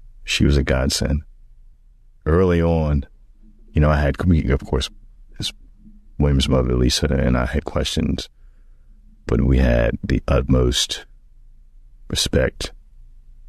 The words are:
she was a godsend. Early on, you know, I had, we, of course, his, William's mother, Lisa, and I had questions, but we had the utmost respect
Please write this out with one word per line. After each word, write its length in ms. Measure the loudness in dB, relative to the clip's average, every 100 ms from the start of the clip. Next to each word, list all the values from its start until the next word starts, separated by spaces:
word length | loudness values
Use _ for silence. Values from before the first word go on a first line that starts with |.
| -20 -18
she 200 | -8 0
was 120 | 2 2
a 80 |
godsend. 580 | 2 0 0 -2 -2 -4 -6 -18 -20 -20 -20 -20 -20 _ -20 -10
Early 360 | 0 2 4 2
on, 460 | 2 2 2 0 -4 -14 -20 -20 -20 -20 -6
you 80 | 0
know, 100 | 2
I 100 | 2
had, 160 | 0 0
we, 260 | 2 2 2
of 140 | -2
course, 260 | -2 -4 -4 -12 -20 -20 -20 -12
his, 160 | -12 -12 -20 -20 -20 -20 -12 -2
William's 300 | 2 2 2
mother, 260 | 0 0
Lisa, 320 | 2 0 0 0
and 300 | 0 0 0
I 80 |
had 200 | 0 -4
questions, 640 | -4 -6 -4 -4 -4 -4 -8 -20 -20 -20 -20 -20 -20 -20 -20 -16 -2
but 160 | 0
we 160 | 2 4
had 400 | 4 2 0 -2
the 200 | -4 -4 0
utmost 800 | -2 2 2 2 0 -4 -8 -14 -20 -20 -20 -20 -20 -20 -20 -20 -20 -8
respect 640 | -6 -2 0 -2 -4 -12 -14 -20 -20 -20 -20 -20 -20